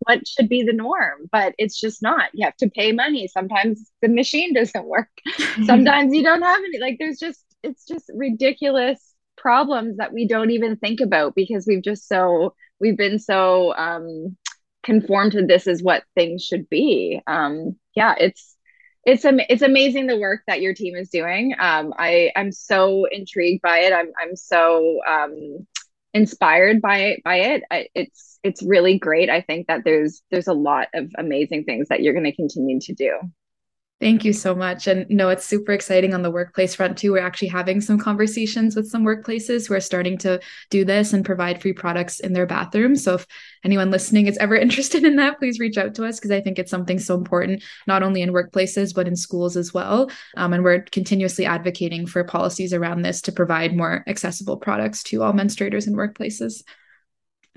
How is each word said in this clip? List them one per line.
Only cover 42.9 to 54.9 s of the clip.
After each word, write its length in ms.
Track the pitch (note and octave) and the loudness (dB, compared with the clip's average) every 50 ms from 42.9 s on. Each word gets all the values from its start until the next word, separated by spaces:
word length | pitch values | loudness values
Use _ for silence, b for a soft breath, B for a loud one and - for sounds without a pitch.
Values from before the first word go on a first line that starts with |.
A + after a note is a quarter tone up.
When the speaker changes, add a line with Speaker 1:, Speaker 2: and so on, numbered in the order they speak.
| C#4+ C#4 - | 2 2 0
Speaker 2:
So 100 | F#3+ F3+ | 0 -2
if 100 | F3 - - B B B B B B B | -2 -4 -10 B B B B B B B
anyone 280 | F#3 G3 G3 F#3+ F#3+ | 0 0 2 2 2
listening 360 | F#3+ F#3 - - G#3+ G#3 G#3 | 0 0 0 2 4 4 4
is 100 | G3+ G#3 | 4 2
ever 160 | - G#3+ G3+ A3 | 0 0 2 2
<laughs> 20 | |
interested 480 | - - B3 - C#4 C4+ - - D4+ D4 | 4 4 2 2 0 -2 0 0 4 4
in 100 | D4+ C#4+ | 4 4
that, 240 | C#4+ C#4 C#4+ D4 - | 4 2 2 0 -2
please 200 | C#4 B3 A#3 A3 | -4 -4 -2 -2
reach 160 | A#3 A3+ G#3+ | -4 -4 -2
out 180 | G#3 F#3+ G#3+ G#3+ | -2 -4 -4 -4
to 100 | A3+ A3 | -6 -6
us, 140 | A#3 A3 - | -6 -8 -6
'cause 100 | - G3+ | -4 -2
I 120 | G3+ G3 | -2 -2
think 180 | G3+ G3 F#3 F#3 | -2 -4 -4 -6
it's 100 | F#3 - | -6 -6
something 280 | F#3+ F3+ F3 F3+ F#3 F3+ | -6 -6 -4 -4 -4 -4
so 160 | - - F3+ | -2 -2 -2
important, 480 | F3+ F3+ - F3 F3 F#3 F#3+ F#3+ G3+ B B B B B | -2 -2 -2 -2 -2 0 -2 -4 -6 B B B B B
not 160 | G3 G3 F#3+ F#3+ | 0 0 0 2
only 180 | F#3+ F#3+ F#3 | 0 0 0
in 120 | F3 F3+ F3+ | -2 0 0
workplaces, 600 | F3+ F3+ - - G3 F#3 F#3 - G3+ G3+ F#3 F3 | 0 -2 0 0 -2 -2 0 0 -2 -4 -2 -2
but 140 | F#3 F3 | -2 -2
in 80 | F3 F3 | -2 -2
schools 400 | F3 - - F#3+ F3 F3 F3 F3 | -6 -6 -6 -4 -2 -2 -2 -2
as 180 | F3 E3+ F3 - | -4 -4 -4 -4
well. 380 | F3+ F#3 G3 G#3 A#3+ C4+ C4 B B B B B | -4 -2 0 2 0 0 0 B B B B B
Um, 160 | - F3+ F3 | -4 -2 0
and 100 | F3 F3+ F3+ | 2 2 4
we're 180 | F3+ F3 F3+ | 4 4 2
continuously 640 | F3+ - - G3 F3+ - G3+ F#3+ F#3+ F3+ F3+ - F3 | 0 -4 -6 -4 -2 0 0 0 0 0 -2 -2 -2
advocating 600 | E3+ E3+ E3 E3+ F3+ F3 - F3 E3+ E3+ E3 F3 | -2 -2 -2 -2 -4 -4 -4 -4 -6 -4 -6 -8
for 160 | E3+ - F3+ F3 | -4 -4 -4 -2
policies 480 | F3 - E3+ F#3 F3+ F3 - F#3 F3 F3+ | -2 -2 -2 -2 -2 -2 -4 -4 -2 -2
around 300 | E3+ E3+ E3+ F3 F3 F3 | -2 -2 -2 -2 -2 -2
this 180 | F3+ F3 - | -4 -4 -6
to 100 | - G3+ | -6 -6
provide 460 | - - F3 E3+ E3 D#3+ E3 E3 F3 | -2 -2 0 0 0 0 0 0 0
more 260 | E3+ E3 E3 E3+ - - | 0 -2 -2 -2 -4 -6
accessible 500 | - G3+ - - F3 F3 - G3 G3+ - | -6 -8 -6 -6 -8 -8 -8 -8 -8 -8
products 460 | - - G#3 G#3 G#3 G#3+ G#3+ | -6 -4 -4 -2 -2 -2 -4